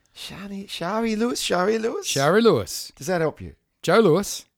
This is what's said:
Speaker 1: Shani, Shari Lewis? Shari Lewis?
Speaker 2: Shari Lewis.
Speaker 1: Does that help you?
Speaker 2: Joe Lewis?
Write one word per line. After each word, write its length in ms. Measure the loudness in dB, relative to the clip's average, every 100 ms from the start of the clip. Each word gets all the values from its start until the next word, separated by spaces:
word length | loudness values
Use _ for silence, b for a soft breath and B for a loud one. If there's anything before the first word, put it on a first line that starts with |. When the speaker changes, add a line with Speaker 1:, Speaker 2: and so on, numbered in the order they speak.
| _ -18
Speaker 1:
Shani, 540 | -16 -14 -12 -12 -12
Shari 460 | -8 -4 -2 -2 0
Lewis? 240 | -2 -2
Shari 380 | -2 0 0 0
Lewis? 260 | -2 -4 -4
Speaker 2:
Shari 360 | 0 4 6
Lewis. 500 | 6 4 0 -8 -12 -12
Speaker 1:
Does 120 | -4
that 140 | -2
help 200 | -2 -4
you? 140 | -14 -18 _ _
Speaker 2:
Joe 180 | 2 4
Lewis? 460 | 6 4 0 -10 -14